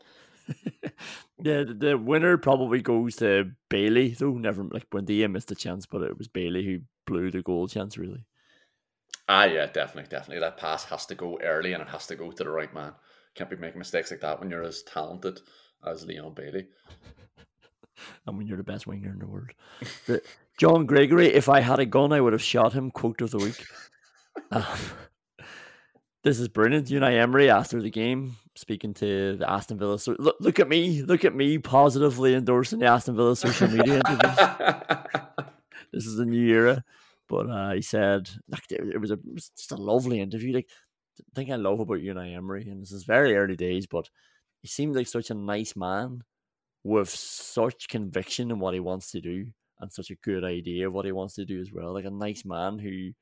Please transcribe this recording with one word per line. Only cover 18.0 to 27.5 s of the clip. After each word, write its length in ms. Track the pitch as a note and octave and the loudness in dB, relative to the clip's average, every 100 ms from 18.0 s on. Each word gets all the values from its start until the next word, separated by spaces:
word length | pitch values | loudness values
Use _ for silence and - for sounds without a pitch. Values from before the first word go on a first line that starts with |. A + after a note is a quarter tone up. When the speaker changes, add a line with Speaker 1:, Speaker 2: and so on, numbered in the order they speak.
| - - - | -20 -16 -12
Speaker 1:
And 100 | G2+ | -10
when 120 | G#2 | -10
you're 80 | F#2+ | -10
the 80 | |
best 240 | G2 G2+ - | -10 -12 -12
winger 220 | G2 G2+ | -12 -12
in 100 | F#2+ | -12
the 60 | G2 | -12
world. 260 | G2 B2 _ _ - B2 - - | -14 -16 _ _ -18 -16 -12 -4
The, 140 | A#2+ - - _ - | -4 -4 -20 _ 4
John 260 | D#3+ E3 | 6 6
Gregory, 440 | D3 C#3+ C3+ E3+ E3+ | 6 6 6 6 8
if 200 | C#3+ C3+ | 6 6
I 120 | C#3 | 6
had 180 | A#2+ C3 | 6 2
a 80 | B2 | 2
gun, 260 | C3 C#3+ | 4 4
I 80 | D3+ | 4
would 120 | B2 | 4
have 100 | A2 | 2
shot 300 | - B2 A#2 | 0 4 4
him. 180 | C3+ C3 | 2 -4
Quote 300 | - A#2 A2 | -4 -4 -2
of 100 | A#2 | -4
the 80 | A2 | -2
week. 280 | G2+ - - | -2 -4 -16
<laughs> 800 | - - _ _ _ _ - - | -20 -20 _ _ _ _ -16 -6
Um, 140 | - G2 - - - - _ _ _ - - - - _ _ _ _ | -4 -4 -8 -10 -14 -20 _ _ _ -20 -20 -20 -20 _ _ _ _
this 160 | D3+ A#2+ | 0 2
is 80 | A#2+ | 0
brilliant. 400 | G#2 A2+ D3+ B2+ | 4 4 4 0
Unai 320 | C#3 C3+ A#2 | 2 4 4
Emery, 300 | A#2+ C3 C#3 | 6 8 8